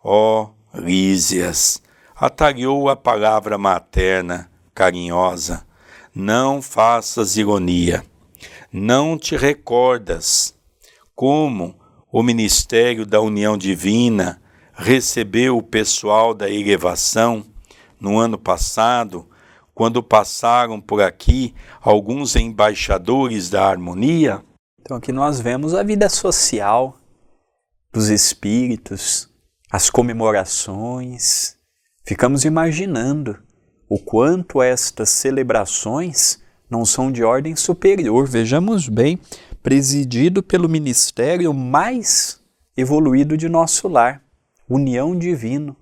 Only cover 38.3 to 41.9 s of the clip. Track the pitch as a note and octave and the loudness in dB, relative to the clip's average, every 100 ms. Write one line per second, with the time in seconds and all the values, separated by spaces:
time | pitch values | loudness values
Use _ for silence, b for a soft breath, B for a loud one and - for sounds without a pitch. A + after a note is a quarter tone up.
38.3 | A#2+ A2+ C#3+ G3 G#3+ C3 A2 C3+ F3 B | 0 2 2 2 0 -2 0 2 0 B
39.3 | B B B C3 C3+ C3+ C#3+ C3 A#2+ D#3+ | B B B 2 2 2 -2 -2 0 2
40.3 | G3 F#3+ F#3+ E3+ D#3+ D3 A#2+ - - C3 | 2 0 0 2 0 0 0 -2 0 0
41.3 | F3+ E3+ C#3 B2+ C#3 G3+ | 0 0 -2 0 0 0